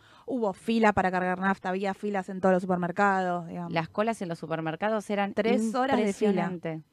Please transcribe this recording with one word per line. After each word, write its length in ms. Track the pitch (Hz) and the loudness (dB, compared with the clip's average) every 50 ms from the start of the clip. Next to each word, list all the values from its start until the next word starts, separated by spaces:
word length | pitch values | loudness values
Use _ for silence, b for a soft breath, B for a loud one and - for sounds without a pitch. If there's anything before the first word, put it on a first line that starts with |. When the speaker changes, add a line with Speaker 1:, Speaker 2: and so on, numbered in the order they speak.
| b b b b b | b b b b b
Speaker 1:
hubo 260 | - 277 247 226 202 185 | -6 -4 -2 -2 -2 -4
fila 400 | - - - 226 226 220 208 202 | -4 -2 0 2 4 4 4 4
para 160 | 196 185 185 | 4 0 2
cargar 300 | 185 180 180 180 180 185 | 0 0 0 0 -2 0
nafta, 300 | 190 196 190 - - 185 | 0 0 0 0 -2 -4
había 260 | 185 196 202 190 190 | -4 -2 -2 -4 -4
filas 340 | - - 208 202 190 185 - | -4 -4 -4 -2 -4 -4 -6
en 100 | 196 185 | -6 2
todos 140 | 185 190 185 | 4 4 4
los 80 | 180 | 4
supermercados, 840 | 196 185 185 175 180 170 175 - 202 202 190 190 185 180 175 175 165 | 4 0 0 0 0 -2 0 2 4 4 4 2 0 0 -2 -2 -4
digamos. 260 | 170 185 175 175 170 165 | -8 -8 -8 -8 -2 -2
Speaker 2:
Las 160 | 165 160 - | -2 -2 -2
colas 320 | - 208 214 226 220 - | -2 -2 -2 0 -2 -4
en 80 | 196 170 | -4 -6
los 80 | 165 | -6
supermercados 720 | - - 151 160 160 160 160 160 - 202 214 220 214 185 - | -8 -6 -6 -4 -4 -4 -4 -4 -2 -2 -2 -2 -2 -2 -2
eran 240 | 208 202 202 196 - | -2 -2 -2 -2 -2
Speaker 1:
Tres 400 | - 202 226 208 214 220 226 208 | 0 2 2 2 2 0 0 0
horas 240 | 247 254 262 269 | 0 0 2 2
de 160 | 240 226 202 196 | 2 2 0 0
fila. 160 | - 214 208 | 2 2 2
Speaker 2:
impresionante, 520 | 196 180 170 175 180 165 - 165 160 160 156 _ | 2 2 0 -2 -4 -6 -6 -8 -8 -8 -12 _